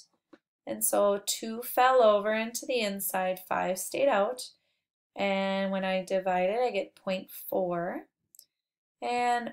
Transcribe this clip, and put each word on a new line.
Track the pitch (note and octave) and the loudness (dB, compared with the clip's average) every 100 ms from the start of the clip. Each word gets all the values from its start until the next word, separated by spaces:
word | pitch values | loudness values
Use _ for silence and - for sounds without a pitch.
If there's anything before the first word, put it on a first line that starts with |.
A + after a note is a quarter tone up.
| - _ _ - _ _ | -10 _ _ -20 _ _
And | - G#3+ | -10 -4
so | - G3+ G3+ G3+ - | 0 2 2 2 -2
two | - A3+ A3+ | -6 -6 -8
fell | - - B3+ B3+ | -4 2 4 8
over | A3 G#3 G#3+ | 6 6 2
into | A3 A3+ A#3 | 0 -2 -6
the | - B3+ | -2 0
inside, | G#3 G3 - F#3+ F#3 F#3 - | 0 -2 -4 -2 -2 -4 -4
five | F#3 F3+ F#3+ | -2 -2 -2
stayed | - - C#4 | -4 0 2
out. | G#3 G#3+ B3+ - _ _ _ _ _ _ - | 4 2 -2 -12 _ _ _ _ _ _ -4
And | G3+ G3 G3 G3 G3 | -2 0 0 -2 -2
when | F#3+ | -2
I | F#3+ F#3+ | -2 -2
divide | F#3 F#3+ F#3 F3+ F#3 | 0 -2 0 2 2
it, | A3+ | 2
I | B3 | 0
get | G3+ - | 0 -6
point | _ G3 F#3+ - | _ -6 -6 -6
four. | - - G3 F3+ F3 F3 C#4+ - _ _ - - _ _ _ _ - | -16 -4 -2 0 -2 -4 -6 -12 _ _ -20 -20 _ _ _ _ -10
And | A#3+ A#3+ A#3+ A#3+ A#3 | -4 0 0 0 -4